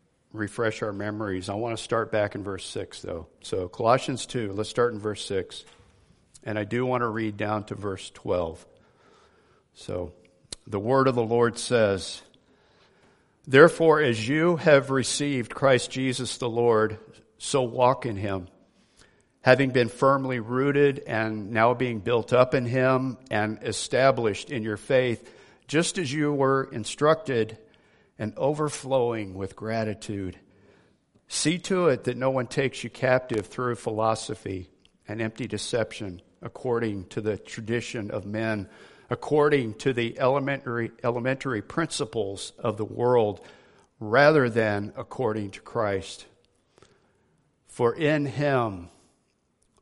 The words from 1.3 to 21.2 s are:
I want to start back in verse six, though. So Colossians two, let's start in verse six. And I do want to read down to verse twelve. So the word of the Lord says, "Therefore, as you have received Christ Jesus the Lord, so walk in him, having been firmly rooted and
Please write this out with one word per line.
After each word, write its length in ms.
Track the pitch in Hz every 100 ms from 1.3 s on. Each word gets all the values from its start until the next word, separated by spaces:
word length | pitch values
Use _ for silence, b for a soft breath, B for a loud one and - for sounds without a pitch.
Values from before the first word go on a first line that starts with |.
| 92 92
I 60 |
want 220 | 101 117 113
to 60 |
start 300 | - 117 110
back 240 | 110 104 104
in 80 |
verse 200 | 101 95
six, 380 | - 107 92 -
though. 240 | 92 85 82 _
So 240 | - 95 90
Colossians 600 | - 113 131 - 123 -
two, 260 | 131 107
let's 160 | 98 107
start 240 | - 120
in 80 | 107
verse 240 | 104 104
six. 400 | - 95 - - - b b b b _ _ -
And 120 | - 107
I 60 |
do 240 | 101 117 127
want 140 | 123
to 80 | 120
read 280 | 110 113 104
down 280 | 104 107
to 100 | 101
verse 360 | 101 101 95 -
twelve. 540 | - - 90 82 82 - _ b b b b b b b b b -
So 360 | - 92 87 - _ _ _ - -
the 140 | 104
word 260 | 104 135 131
of 80 |
the 80 | 123
Lord 360 | 110 120 117 113
says, 640 | - 120 107 98 - - - _ b b b b b b b b b b -
"Therefore, 540 | 131 165 165 165 151
as 260 | 147 110 110
you 300 | 151 170 170
have 320 | 170 139 127
received 640 | 135 120 - 143 135 113
Christ 360 | - 135 127 -
Jesus 480 | 131 131 127 120 -
the 100 | 123
Lord, 480 | 117 120 110 107 107 - - _ _
so 260 | - 143
walk 440 | 123 120 123 110 123
in 100 | 98
him, 320 | 101 95 87 _ _ b b b b b b b
having 260 | - 127 135
been 160 | 123 117
firmly 520 | - 135 139 131 123
rooted 640 | 110 127 139 143 143 139 -
and 440 | 113